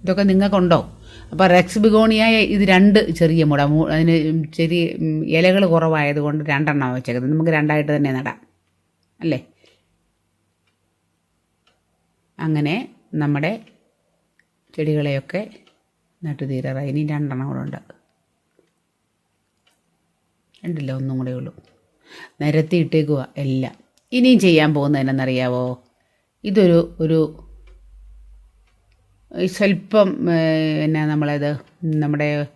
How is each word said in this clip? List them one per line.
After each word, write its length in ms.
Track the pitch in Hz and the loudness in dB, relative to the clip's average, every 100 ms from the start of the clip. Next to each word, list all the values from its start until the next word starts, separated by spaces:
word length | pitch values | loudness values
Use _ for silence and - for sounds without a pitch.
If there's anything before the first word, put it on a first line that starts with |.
ഇതൊക്കെ 200 | 180 185 | -4 0
നിങ്ങൾക്കുണ്ടോ? 560 | 202 190 196 196 180 165 - - - - - | 2 4 2 2 4 2 0 -14 -20 -20 -14
അപ്പോൾ 160 | 160 185 | 0 4
റെക്സ് 320 | 180 180 220 | 6 4 2
ബിഗോണിയ 460 | 220 214 220 220 220 220 208 202 | 4 4 4 4 2 2 2 2
ഇത് 60 | |
രണ്ട് 380 | 196 185 202 208 - 165 | 4 6 6 6 2 0
ചെറിയ 240 | 165 165 | 2 4
മുട, 180 | 151 143 | 2 2
മൂ-, 280 | 143 151 160 156 | 2 2 0 2
അതിന് 480 | 165 165 156 160 156 | 2 2 2 -2 -4
ചെറിയ, 420 | - 165 175 165 - | -4 -2 0 -2 -4
ഉം, 280 | 160 156 156 160 | -4 -4 -2 2
ഇലകൾ 280 | 180 190 190 | 2 4 2
കുറവായതുകൊണ്ട് 760 | 165 160 156 147 147 147 151 151 | 2 2 0 0 -2 -2 -4 -2
രണ്ടെണ്ണം 400 | 143 151 143 131 | -2 0 -2 -2
വെച്ചേക്കുന്നത്. 400 | 127 127 123 131 | -4 -6 -4 -2
നമുക്ക് 180 | 156 165 | 0 0
രണ്ടായിട്ട് 440 | 156 151 151 147 147 | 0 0 0 -2 -2
തന്നെ 160 | 143 | -2
നടാം, 300 | 131 131 - _ _ _ _ _ _ _ _ | -4 -8 -12 _ _ _ _ _ _ _ _
അല്ലേ? 180 | 165 135 - _ _ _ _ _ _ _ _ _ _ _ _ _ _ _ _ _ _ _ _ _ _ _ _ _ _ _ _ - | -6 -6 -8 _ _ _ _ _ _ _ _ _ _ _ _ _ _ _ _ _ _ _ _ _ _ _ _ _ _ _ _ -10
അങ്ങനെ 500 | 160 156 147 190 269 _ _ | -4 -2 -2 -4 -8 _ _
നമ്മുടെ 480 | 156 147 143 156 226 - _ _ _ _ _ _ _ _ _ _ - | -6 -2 -2 -4 -8 -14 _ _ _ _ _ _ _ _ _ _ -6
ചെടികളെയൊക്കെ 720 | 151 151 147 139 - 180 214 - _ _ _ _ _ _ | -2 -2 -2 -4 -6 -10 -10 -18 _ _ _ _ _ _
നട്ടു 200 | 160 147 | -10 -8
തീരാറായി. 460 | 139 131 135 135 143 | -6 -6 -6 -8 -6
ഇനി 180 | 143 151 | -4 -4
രണ്ടെണ്ണം 400 | 147 147 131 135 | -4 -6 -6 -8
കൂടെ 120 | 131 | -8
ഉണ്ട്. 180 | 139 - _ - _ _ _ _ _ _ _ _ _ _ _ _ _ _ _ _ _ _ _ _ _ _ _ _ _ _ 175 | -10 -14 _ -20 _ _ _ _ _ _ _ _ _ _ _ _ _ _ _ _ _ _ _ _ _ _ _ _ _ _ -12
രണ്ടില്ല, 260 | 165 135 | -10 -8
ഒന്നും 260 | 131 131 131 | -8 -6 -6
കൂടെ 140 | 127 | -6
ഉള്ളൂ. 220 | 127 131 - _ _ _ _ _ - - _ | -8 -12 -18 _ _ _ _ _ -20 -20 _
നിരത്തി 360 | 147 151 156 175 | -2 0 0 -2
ഇട്ടേക്കുവാ 480 | 160 160 147 147 - - | 0 0 0 -2 -4 -8
എല്ലാം. 380 | 139 131 131 - _ _ _ | -4 -4 -4 -10 _ _ _
ഇനിയും 280 | 247 254 240 | 0 4 6
ചെയ്യാൻ 340 | 185 156 151 | 6 4 4
പോകുന്നത് 280 | 147 143 147 | 0 0 0
എന്നാണെന്നറിയാവോ? 840 | 135 135 131 127 127 123 127 123 _ _ _ _ _ _ | 0 -2 -2 -2 -2 -2 -6 -8 _ _ _ _ _ _
ഇതൊരു, 520 | 208 196 185 170 170 - | -2 2 4 4 2 -4
ഒരു, 200 | 160 160 151 - - - - - - - - - - - _ _ _ _ _ _ _ _ _ - | -2 0 0 -6 -20 -20 -20 -20 -20 -20 -20 -20 -20 -20 _ _ _ _ _ _ _ _ _ -6
ഈ 40 | 180 | -4
സ്വല്പം, 880 | 185 208 185 - 214 196 - 175 | -2 -2 -2 0 2 2 0 -2
ഏ, 80 | 165 160 160 156 156 151 | 0 0 0 -2 -2 -2
എന്നാ 200 | 156 151 | -2 -2
നമ്മളത് 520 | 151 147 147 147 143 - _ | -2 -2 -2 -4 -6 -12 _
നമ്മുടെ 600 | 165 156 147 147 147 147 143 | -4 -2 -2 -2 -2 -2 -6